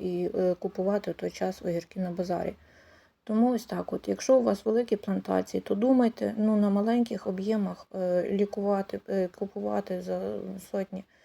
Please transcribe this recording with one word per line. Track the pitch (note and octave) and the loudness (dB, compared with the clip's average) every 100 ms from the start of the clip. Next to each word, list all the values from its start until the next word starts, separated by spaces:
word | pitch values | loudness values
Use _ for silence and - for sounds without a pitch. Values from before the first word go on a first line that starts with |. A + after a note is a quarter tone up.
і, | F#3 F3 F3 | -4 -2 -2
е, | - F#3 | 2 2
купувати | F3 F#3+ - F#3 G3+ G3 | 2 -4 -2 0 0 -2
в | |
той | E3+ F3+ | -4 -6
час | - F#3 F#3 | -2 -4 -2
огірки | F3+ E3+ E3 - | -4 -4 -4 -6
на | F3+ | -4
базарі. | F3 F3+ F3 F3 - - - - - _ _ | -2 -2 -2 -2 -6 -18 -20 -20 -20 _ _
Тому | - A3 A#3+ | -2 2 4
ось | A#3+ | 2
так: | - F3+ F3 | -2 -6 -4
от. | F#3+ - | -6 -4
Якщо | F#3+ - C4 | -4 4 6
у | |
вас | A#3 G3+ | 6 0
великі | - A3 A#3+ A3+ | 2 0 2 -2
плантації, | - F#3+ F#3+ F#3+ F#3 F#3+ | 0 -4 0 0 0 -4
то | - | -2
думайте, | G3+ B3 C4 A#3 - G#3 G#3+ | 0 4 6 4 2 -4 0
ну, | G#3+ G#3+ | 2 4
на | G#3 | 4
маленьких | G3+ G#3 A#3+ A#3 G3+ G#3+ | 4 2 2 0 -2 -4
об'ємах, | F#3+ G3 A3 F#3+ F3+ - | -4 0 0 0 -4 -10
е, | F#3+ F#3 F3+ F3 | -4 0 2 2
лікувати, | G3 G3+ - G3+ G3 G3 G3 - | 0 0 0 0 0 0 -8 -2
е, | F#3+ F3+ - | 0 0 -2
купувати | G3+ - G3+ G#3 G3 F3+ | -8 -6 -2 -2 -2 -6
за | F3+ F3+ F#3+ G#3 F#3+ F#3+ - | -4 -4 -4 -6 -8 -12 -6
сотні | G3+ F#3+ F#3 - _ | -6 -4 -8 -12 _